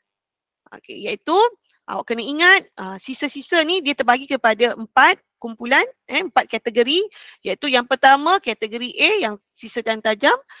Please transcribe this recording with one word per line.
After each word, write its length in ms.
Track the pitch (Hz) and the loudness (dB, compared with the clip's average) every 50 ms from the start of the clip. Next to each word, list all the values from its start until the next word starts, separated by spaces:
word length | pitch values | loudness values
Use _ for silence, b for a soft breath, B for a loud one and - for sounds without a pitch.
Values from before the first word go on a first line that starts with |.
| _ _ _ _ _ _ _ _ _ _ _ _ _ _ - - | _ _ _ _ _ _ _ _ _ _ _ _ _ _ -20 -20
Okey, 160 | _ - 113 - 202 - 208 | _ -20 -16 -12 -10 -8 -8
iaitu 240 | 202 _ 302 330 392 453 480 415 - _ _ _ _ _ | -8 _ 0 2 2 2 2 0 -4 _ _ _ _ _
awak 240 | - 190 196 - - | -10 -8 -8 -6 -6
kena 160 | 233 233 233 | -6 -6 -6
ingat, 400 | 262 294 302 339 359 381 370 - _ _ - | -6 -2 2 4 6 6 4 2 _ _ -14
ah, 160 | 196 190 190 | -12 -12 -12
sisa-sisa 640 | 190 - - 262 - 294 277 - 285 - - 349 339 | -12 -12 -12 -8 -6 -6 -6 -6 -8 -6 -2 0 0
ni 240 | 311 311 359 381 285 | 0 0 -2 -2 -2
dia 80 | 277 285 | -2 -4
terbagi 320 | - 247 240 240 262 277 | 0 2 2 2 0 0
kepada 480 | - 277 247 - 226 220 208 240 233 - | -4 -4 0 0 0 0 2 0 -2 -2
empat 480 | - 220 - - 254 269 233 - - _ _ _ _ | -4 -10 -2 4 4 6 6 4 2 _ _ _ _
kumpulan, 460 | - 233 226 - 233 240 269 311 381 508 - _ _ - | -14 -14 -12 -10 -4 0 0 2 0 0 -4 _ _ -8
eh, 160 | 247 302 381 | -6 -6 -4
empat 240 | 277 - - - - | -2 -2 -2 -2 -2
kategori, 560 | - - - 254 208 240 233 254 311 370 427 403 B B B B B B B | -4 -8 -6 -2 0 0 0 2 0 -2 -2 -4 B B B B B B B
iaitu 240 | 196 185 - - 294 | -8 -8 -6 -2 0
yang 160 | 254 247 240 | 0 0 0
pertama 560 | - 262 - - 269 277 277 294 330 370 392 | 0 0 4 6 6 6 6 4 2 0 0
kategori 560 | - 247 214 - 226 214 214 233 247 240 - | 0 -4 -8 -6 -6 -8 -8 -8 -10 -8 -4
A 320 | - 285 339 427 415 269 214 | 0 0 0 2 0 -2 -4
yang 60 | 208 208 _ _ _ | -6 -8 _ _ _
sisa 320 | - - 220 - 190 - | -18 -16 -12 -10 -6 -4
dan 160 | 226 220 220 | -4 -4 -2
tajam, 320 | - 220 214 208 - 302 480 539 - - B B | -2 -2 -2 0 2 2 2 0 -2 -10 B B